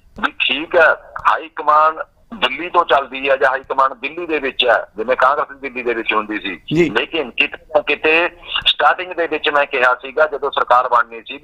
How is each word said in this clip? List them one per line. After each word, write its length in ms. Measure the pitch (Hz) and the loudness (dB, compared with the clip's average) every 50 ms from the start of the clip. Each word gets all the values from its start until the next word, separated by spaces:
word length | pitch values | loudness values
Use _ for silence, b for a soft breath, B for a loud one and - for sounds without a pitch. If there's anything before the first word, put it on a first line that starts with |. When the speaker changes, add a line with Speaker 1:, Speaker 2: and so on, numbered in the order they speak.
| _ _ - - 208 | _ _ -12 -6 -6
Speaker 1:
ਵੀ 60 | - - | -6 -4
ਠੀਕ 440 | - - - 127 - 160 - - | -2 -4 -2 -2 -4 -4 -2 2
ਹੈ, 180 | 175 156 147 - - - - - - - - | 4 4 4 4 0 -4 -14 -12 -4 -2 0
ਹਾਈ 200 | 107 131 160 160 - | 0 -2 -4 -8 -12
ਕਮਾਂਡ 440 | - 151 147 151 151 156 156 156 156 - - _ _ _ - 120 | -6 0 2 4 4 4 2 2 -2 -8 -14 _ _ _ -18 -10
ਦਿੱਲੀ 360 | - 123 127 131 143 170 180 | -4 -4 -4 -4 -4 -8 -2
ਤੋਂ 140 | 170 175 170 | 0 0 2
ਚੱਲਦੀ 460 | 165 160 139 139 120 131 135 135 139 | 2 2 0 0 -2 -8 -6 -2 0
ਹੈ 60 | 135 | 0
ਜਾਂ 140 | 131 143 131 | 2 2 0
ਹਾਈ 100 | 131 135 135 - | 0 0 -4 -4
ਕਮਾਂਡ 260 | 139 135 131 135 135 | -2 0 0 0 0
ਦਿੱਲੀ 320 | 117 131 139 156 170 175 | -4 -10 -10 -8 -8 -6
ਦੇ 120 | 160 156 147 | -4 -4 -4
ਵਿੱਚ 280 | 135 131 120 - 135 120 | -4 -4 -2 0 2 2
ਹੈ, 160 | 110 92 - - - | 2 2 0 -4 -8
ਜਿਵੇਂ 200 | 98 107 120 127 | -6 -2 -2 0
ਕਾਂਗਰਸ 400 | - 127 127 143 147 151 - 139 | 2 2 2 2 2 -2 -6 -8
ਦਿੱਲੀ 260 | 135 135 139 120 127 117 | -12 -12 -12 -8 -6 -4
ਦੇ 120 | 120 117 | -4 -2
ਵਿੱਚ 200 | 113 110 - 110 | -2 -2 -2 -2
ਹੁੰਦੀ 260 | 107 104 104 107 101 | -2 -2 -4 -6 -6
ਸੀ, 200 | 101 101 90 82 _ - 147 | -6 -8 -10 -10 _ -4 0
Speaker 2:
ਜੀ। 160 | 160 175 143 | 0 0 0
Speaker 1:
ਲੇਕਿਨ 400 | 101 117 139 - - 165 139 117 | 0 -2 -4 -4 -4 -6 -6 -4
ਕਿਤੇ 280 | - - 143 - - - - - - | -2 -2 -2 -2 -4 -10 -8 -2 -2
ਨਾ 40 | 151 | 0
ਕਿਤੇ 480 | 143 - 147 139 - 156 160 165 175 165 - B B B B B B | 0 0 -2 0 2 2 2 2 2 0 -4 B B B B B B
ਸਟਾਰਟਿੰਗ 460 | - - - 151 147 165 - 180 180 180 | 0 2 4 4 2 2 2 -2 -8 -4
ਦੇ 140 | 160 165 | -4 -4
ਵਿੱਚ 240 | 151 156 147 - 156 | -2 -2 -2 -2 0
ਮੈਂ 160 | 143 143 143 | 2 2 0
ਕਿਹਾ 280 | 139 - 131 123 127 123 | 0 0 2 2 2 2
ਸੀਗਾ, 320 | - - 135 123 147 156 | 0 -4 -6 0 2 2
ਜਦੋਂ 240 | 151 143 131 139 135 | 2 0 -2 -4 -4
ਸਰਕਾਰ 380 | - 131 120 - 123 123 127 127 | -2 -2 2 4 4 4 4 4
ਬਣਨੀ 320 | 120 117 117 117 117 113 | 2 2 0 0 -4 -16
ਸੀ, 180 | 110 - 135 143 | -14 -14 -14 -14